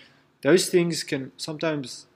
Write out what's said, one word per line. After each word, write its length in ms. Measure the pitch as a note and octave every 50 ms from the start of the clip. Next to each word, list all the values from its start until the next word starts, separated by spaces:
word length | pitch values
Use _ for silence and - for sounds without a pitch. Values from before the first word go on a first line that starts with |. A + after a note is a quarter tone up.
| - _ _ _ _ _ _ _
those 300 | - C3+ D#3+ F#3 F3 -
things 320 | - F3+ E3+ E3+ E3 - -
can 280 | - D#3 C#3 C3 B2+ _
sometimes 720 | - - - D#3 D3 E3+ D#3+ D#3 D3 C3 A#2 - - - _ _